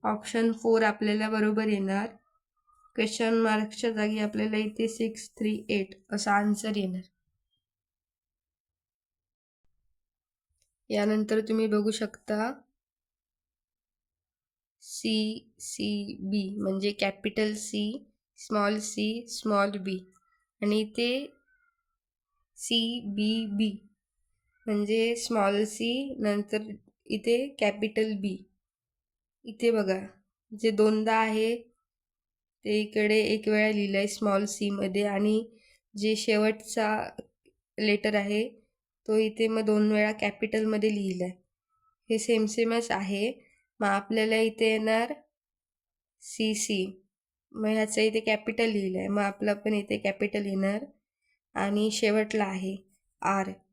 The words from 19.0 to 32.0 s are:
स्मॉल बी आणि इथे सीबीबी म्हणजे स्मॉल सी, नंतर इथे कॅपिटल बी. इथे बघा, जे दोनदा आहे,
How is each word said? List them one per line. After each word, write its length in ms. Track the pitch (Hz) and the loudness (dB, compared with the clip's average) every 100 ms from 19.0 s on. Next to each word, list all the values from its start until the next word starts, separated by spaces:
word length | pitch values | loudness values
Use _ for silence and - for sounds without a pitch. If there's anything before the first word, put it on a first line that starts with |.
| 214 226 233 | -4 -4 -8
स्मॉल 500 | - 220 208 202 202 | -8 0 2 2 -2
बी 200 | 185 185 185 _ _ _ _ _ | -6 -8 -10 _ _ _ _ _
आणि 180 | 208 214 | 0 0
इथे 300 | 214 214 240 254 285 _ _ _ _ _ _ _ _ _ _ _ _ - | 0 -2 0 -2 -6 _ _ _ _ _ _ _ _ _ _ _ _ -14
सीबीबी 1120 | - 233 226 240 208 202 214 226 220 202 220 202 - _ _ _ _ _ _ _ 226 | -2 0 0 -4 -6 -2 0 0 -2 -2 -2 -2 -16 _ _ _ _ _ _ _ -4
म्हणजे 500 | 208 208 220 226 233 | -2 0 2 2 0
स्मॉल 480 | - 226 196 202 214 | -2 2 2 2 0
सी, 500 | - 226 247 277 262 | -2 -2 -2 -4 -2
नंतर 520 | 214 208 208 214 214 202 _ _ - | 0 0 -2 -4 -4 -14 _ _ -6
इथे 500 | 214 233 240 277 277 | -4 2 0 0 0
कॅपिटल 540 | 208 202 214 220 220 | -2 0 -2 0 -2
बी. 240 | 208 196 185 - _ _ _ _ _ _ _ _ _ 247 | -2 -4 -6 -12 _ _ _ _ _ _ _ _ _ -16
इथे 260 | 220 233 | -2 2
बघा, 280 | 226 196 190 196 - _ _ _ 208 | 2 0 -2 -4 -16 _ _ _ -2
जे 120 | 226 | 0
दोनदा 440 | 208 214 214 220 226 | 4 4 4 2 2
आहे, 600 | 220 220 220 233 233 _ _ _ | 2 2 0 -2 -6 _ _ _